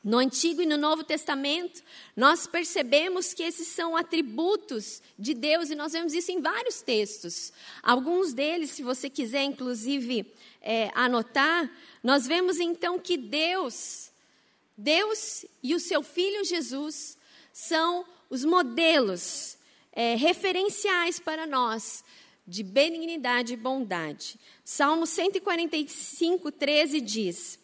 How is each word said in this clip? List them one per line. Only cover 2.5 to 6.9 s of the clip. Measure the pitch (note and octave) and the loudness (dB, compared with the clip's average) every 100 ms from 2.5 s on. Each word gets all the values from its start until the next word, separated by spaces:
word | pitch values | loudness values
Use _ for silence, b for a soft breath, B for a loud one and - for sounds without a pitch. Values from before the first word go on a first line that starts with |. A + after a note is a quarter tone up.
| E4 E4 - B3 C#4+ F4 F4+ F4+ | -2 -2 -2 4 4 4 -2 -2
que | - | -2
esses | E4+ - E4 | -4 -4 -4
são | - E4 E4 | -2 0 -2
atributos | E4+ E4 C4+ A3+ E4+ G#4 - A3+ G3+ - b - | 0 -2 -2 0 0 0 -2 -8 -8 -14 b -10
de | G#3+ | -6
Deus | B3 D4 E4 D4+ | -2 2 2 0
e | D4+ | -4
nós | D4+ | -4
vemos | D#4+ E4+ | -4 -2
isso | D#4+ E4+ | -2 -2
em | F4+ | -2
vários | D4 G#4+ A#4+ - | -2 -2 -4 -6
textos. | - | -2